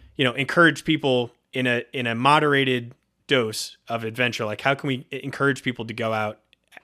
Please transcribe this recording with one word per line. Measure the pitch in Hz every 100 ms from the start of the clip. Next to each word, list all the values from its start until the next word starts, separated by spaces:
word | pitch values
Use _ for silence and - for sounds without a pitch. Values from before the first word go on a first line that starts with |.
| - -
you |
know, | 131
encourage | 120 135 175 165 139 -
people | 151 143 123 120 _ _
in | 131 127
a, | 120 -
in | 139 120
a | 117
moderated | 135 151 151 139 131 127 120 - _ _ -
dose | 135 110 - - - -
of | 117 113
adventure? | 113 120 - 110
Like, | 107
how | 135 139
can | 143
we | 127 -
e-, | 135
encourage | 139 - 139 127
people | 131 120 117
to |
go | 113 113
out | 110 107 - _ _ _ -